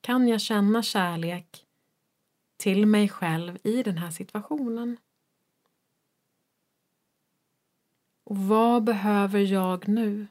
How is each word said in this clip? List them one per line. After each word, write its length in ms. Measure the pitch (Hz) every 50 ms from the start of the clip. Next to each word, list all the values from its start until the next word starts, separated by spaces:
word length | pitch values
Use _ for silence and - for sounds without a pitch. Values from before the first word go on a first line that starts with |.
Kan 280 | - - 240 254 254 240
jag 120 | 226 214
känna 420 | 208 - 226 208 202 202 214 233 220
kärlek 840 | - - 214 185 175 175 165 165 165 175 180 180 _ _ - _ _ _ _ _ _ _ _ _ _ _ _ _ _ _ _ _ _ _
till 300 | _ - 208 190 196 208
mig 220 | 214 214 208 208 196
själv 500 | - - - 170 160 160 170 175 175 190 _
i 200 | 208 220 247 254
den 160 | 220 185 160
här 120 | 175 170
situationen? 840 | 165 - - - _ 214 208 - 302 302 269 233 226 233 233 240 240 233 _ _ _ _ _ _ _ _ _ _ _ _ _ _ _ _ _ _ _ _ _ _ _ _ _ _ _ _ _ _ _ _ _ _ _ _ _ _ _ _ _ _ _ _ _ _ _ _ _ _ _ _ _ _ _ _ _ _ _ _ _ _ _ _ _
Och 120 | - 208
vad 480 | 196 196 190 214 220 226 233 240 240 220
behöver 560 | 233 226 202 190 208 208 202 202 196 196 202
jag 480 | 202 190 196 196 185 185 185 180 - -
nu? 380 | 208 226 233 214 202 208 214 202